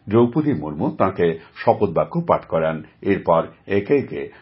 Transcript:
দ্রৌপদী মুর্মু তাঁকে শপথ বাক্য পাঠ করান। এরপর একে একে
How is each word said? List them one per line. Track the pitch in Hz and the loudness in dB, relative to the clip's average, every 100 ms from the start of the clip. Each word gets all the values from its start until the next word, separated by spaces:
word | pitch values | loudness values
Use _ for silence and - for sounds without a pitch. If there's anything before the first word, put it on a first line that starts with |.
| - | 0
দ্রৌপদী | 113 120 156 147 | 4 4 2 -2
মুর্মু | 80 76 76 139 - | -2 -4 -4 -4 0
তাঁকে | 95 95 85 135 - - | 0 2 0 0 -8 -4
শপথ | - 110 101 | 0 2 0
বাক্য | 80 78 170 | 0 -2 -2
পাঠ | 170 78 - | 0 -2 0
করান। | 82 80 80 76 _ | -2 -2 -4 -10 _
এরপর | - 92 90 82 82 - - | -2 0 2 0 0 -8 -4
একে | 101 98 143 | -4 0 0
একে | - - - - | -2 -8 -10 -14